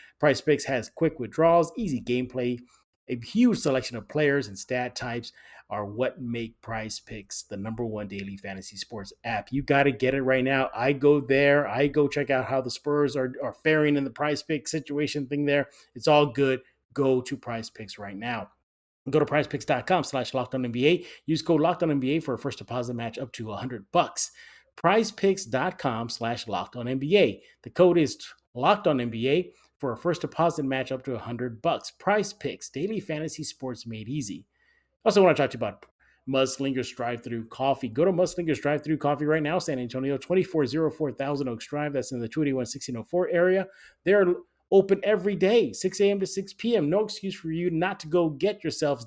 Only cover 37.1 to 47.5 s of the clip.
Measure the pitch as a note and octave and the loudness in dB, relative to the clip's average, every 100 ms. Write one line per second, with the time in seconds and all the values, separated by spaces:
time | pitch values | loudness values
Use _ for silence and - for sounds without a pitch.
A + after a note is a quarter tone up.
37.1 | A#2 A#2 A#2 A2+ - C3+ C3+ A#2+ A2+ F3+ | -6 -6 -8 -8 -2 0 0 -2 2 2
38.1 | F3 F3 - E3 C#3 C#3+ D3 D3 D3 C#3+ | 4 0 0 -2 -2 0 -2 -2 0 0
39.1 | C#3+ D3+ D#3 D3 F3 - C3 B2 B2+ C3+ | 0 2 2 2 -2 -2 -4 -4 -4 -2
40.1 | C3+ - F#3 F3+ D#3+ C3 D3+ D#3+ D3+ D3 | -2 0 0 2 0 0 2 0 0 -4
41.1 | - C#3 C#3+ C3 A2+ - D3 D3 C#3 A#2+ | -4 -4 -2 -4 -6 -6 -6 -4 -4 -4
42.1 | B2 A#2 D#3+ C#3+ C3 A#2+ C#3 - A#2 G#2 | -6 -4 -2 0 0 -4 -6 -8 -8 -4
43.1 | F3 E3+ F3 F3+ F#3+ F#3+ - - _ F3 | -2 2 4 4 4 0 -10 -20 _ 2
44.1 | G3+ F3+ F3 - _ - G3 G3 F#3+ G3+ | 4 4 2 -6 _ 4 4 6 4 2
45.1 | G#3+ F#3+ F3+ F#3 A#3 D3+ - F#3 - G3+ | 2 0 2 4 4 2 0 -4 2 2
46.1 | G3+ F#3+ G3 G3 - A3+ A3 D3 G3 G#3+ | 2 -2 -4 -8 -6 0 2 2 2 0
47.1 | - F#3+ F3+ D#3+ | -4 -8 -8 -6